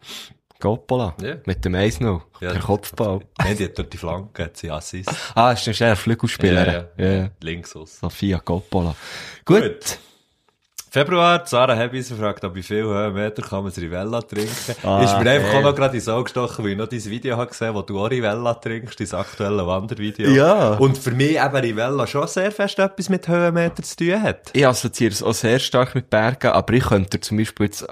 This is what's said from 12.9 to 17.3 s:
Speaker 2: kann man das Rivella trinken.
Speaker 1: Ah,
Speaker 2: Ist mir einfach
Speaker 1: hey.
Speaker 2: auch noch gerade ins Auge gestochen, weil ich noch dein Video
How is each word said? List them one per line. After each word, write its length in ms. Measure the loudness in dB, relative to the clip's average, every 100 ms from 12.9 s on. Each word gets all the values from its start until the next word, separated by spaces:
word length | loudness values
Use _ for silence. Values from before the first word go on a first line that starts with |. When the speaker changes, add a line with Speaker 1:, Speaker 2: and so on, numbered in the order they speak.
| 0 -2 -2 -4 -6
Speaker 2:
kann 220 | -6 -6
man 80 | -6
das 80 | -6
Rivella 400 | -6 -6 -4 -4
trinken. 540 | -4 -6 -6 -6 -8 -6
Speaker 1:
Ah, 180 | 0 4
Speaker 2:
Ist 140 | 4 6
mir 140 | 6
einfach 180 | 6 6
Speaker 1:
hey. 60 | 4
Speaker 2:
auch 60 |
noch 120 | 4 4
gerade 200 | 2 0
ins 120 | -2
Auge 180 | -2 -2
gestochen, 380 | -2 -4 -2
weil 100 | -4
ich 40 | -2
noch 100 | -4
dein 160 | -6 -8
Video 300 | -6 -4